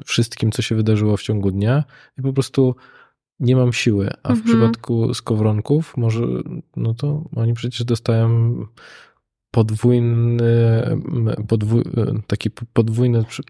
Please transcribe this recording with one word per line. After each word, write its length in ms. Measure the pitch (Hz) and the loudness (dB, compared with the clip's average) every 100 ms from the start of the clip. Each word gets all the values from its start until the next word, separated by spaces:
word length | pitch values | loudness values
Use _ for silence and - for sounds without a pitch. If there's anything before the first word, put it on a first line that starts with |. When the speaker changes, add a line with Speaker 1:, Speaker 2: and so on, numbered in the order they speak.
| - | -4
Speaker 1:
wszystkim, 460 | - 117 - 117 | -2 -2 -2 -2
co 100 | - | -2
się 120 | 110 | -2
wydarzyło 420 | 110 110 110 107 104 | 0 2 2 2 0
w 60 | |
ciągu 280 | - 107 98 | -2 -2 -2
dnia 340 | 95 104 135 151 - - - | 0 0 0 -2 -8 -20 -8
i 40 | |
po 100 | 135 | -4
prostu 440 | 135 131 - 131 123 - - _ _ _ - | -2 -2 2 0 0 -10 -20 _ _ _ -4
nie 160 | 123 127 | 2 4
mam 160 | 123 | 2
siły. 380 | 117 - 104 98 - | 0 0 2 0 -4
A 60 | - | -2
w 100 | 240 | 0
Speaker 2:
Mhm. 60 | |
Speaker 1:
przypadku 680 | 226 226 226 233 - 117 113 | 2 4 4 0 -2 -2 -2
skowronków 840 | 117 - 110 107 107 - 147 165 - | -2 -2 0 2 0 0 -2 -2 -2
może, 240 | 117 113 120 123 - - - - | 0 0 -2 -4 -6 -12 -10 -4
no 180 | 113 | -4
to 300 | 117 147 147 160 - | -2 -2 -4 -6 -2
oni 180 | 117 | -2
przecież 300 | 117 120 - | -2 -4 -6
dostają 720 | 120 117 - 113 113 113 117 120 110 - - - - _ _ _ _ | -2 -2 0 2 2 2 2 0 -6 -14 -20 -20 -20 _ _ _ _
podwójny, 1300 | - 110 107 123 123 120 117 117 117 117 117 117 113 113 110 - 123 113 110 110 | 0 0 0 2 2 2 2 0 2 2 4 4 2 0 -2 -4 -2 -2 -2 -2
podwój-, 360 | 113 107 117 - - 107 110 - | -2 0 0 0 -2 -2 -4 -4
taki 240 | - - | -6 -6
p-, 160 | - 117 | -8 -4
podwójny 520 | - 113 113 123 117 | -2 0 0 0 0
przy-, 180 | 110 - - | -2 -6 -14